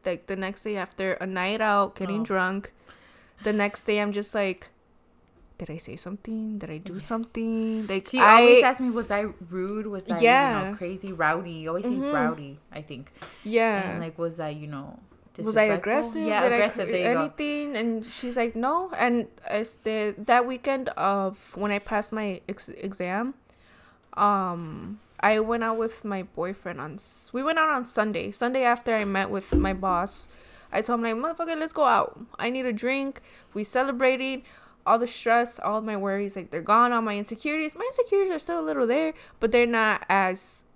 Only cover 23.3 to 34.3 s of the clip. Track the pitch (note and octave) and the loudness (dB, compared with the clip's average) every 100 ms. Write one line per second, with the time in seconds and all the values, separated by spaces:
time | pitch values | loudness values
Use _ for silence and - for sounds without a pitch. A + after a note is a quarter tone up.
23.3 | C4+ _ _ _ - - _ _ - G3+ | -8 _ _ _ -20 -20 _ _ 0 2
24.3 | G3+ F#3 E3+ E3 D3+ F3+ G#3 _ - G3+ | 4 0 -4 -8 -10 -12 -14 _ 0 4
25.3 | G#3+ A3 A#3 A3+ A3+ A3+ - G#3+ G3 F#3 | 4 2 0 0 -2 -2 -4 -6 -6 -6
26.3 | - F3 G3 F3+ D#3+ D3+ G3 - - - | -6 -6 -6 -10 -10 -10 -12 -14 -16 -8
27.3 | B3 C#4 D#4+ D#4 C4+ A#3+ - G#3+ E3+ F#3 | -4 -2 2 2 0 -2 -2 0 -2 -6
28.3 | G3+ A#3+ C4+ B3 B3 A#3+ A3 G3+ G3 G3 | -4 -2 2 2 2 0 0 0 -2 -2
29.3 | G3+ - - G3 F#3+ F#3+ F3 G3 - - | -4 2 2 2 0 0 0 -2 -8 -16
30.3 | - - - - - A3 A#3+ A3+ A3+ D#4 | -20 -20 -20 -4 -4 0 -2 0 -2 -4
31.3 | E4 E4 D#4+ D#4+ D#4+ C4+ A3+ - - A#3 | -4 -4 -4 -4 2 4 4 2 -6 -18
32.3 | - A#3 C4 B3+ G#3+ A#3+ C4+ C4+ - - | -6 -4 -2 -2 -2 -2 -2 -4 -8 -20
33.3 | - _ G#3 G#3+ B3+ C4+ B3 C4 C4 C4 | -20 _ -8 -2 0 0 2 2 2 -2